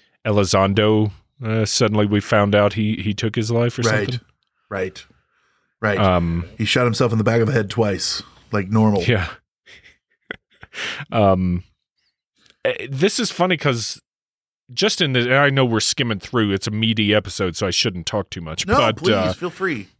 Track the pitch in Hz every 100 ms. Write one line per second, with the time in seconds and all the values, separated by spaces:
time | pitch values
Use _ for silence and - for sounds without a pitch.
0 | _ _ 110 104 95 98 98 101 107 107
1 | 107 - _ _ 117 110 107 - 110 107
2 | 104 104 - 107 101 104 104 107 107 110
3 | 98 101 113 113 110 117 120 - 113 107
4 | 101 123 - _ _ _ _ 98 92 -
5 | - _ _ _ _ _ _ _ 110 98
6 | 98 90 85 85 85 - 107 127 123 110
7 | 123 110 107 117 110 135 101 - 107 92
8 | - - - - _ 104 95 110 107 101
9 | 87 110 85 - _ _ _ - _ _
10 | _ _ _ - _ _ - - - -
11 | - 113 101 92 92 87 - _ _ _
12 | _ _ _ _ _ _ - 127 131 135
13 | 170 - 220 - 185 170 147 117 107 -
14 | _ _ _ _ _ _ _ 117 208 -
15 | 156 127 120 135 143 139 127 110 - -
16 | 123 101 - 123 104 98 - 107 113 110
17 | 104 104 101 - 92 82 95 - 117 90
18 | 80 107 95 - 80 78 190 226 117 107
19 | - 101 92 92 175 - 190 131 95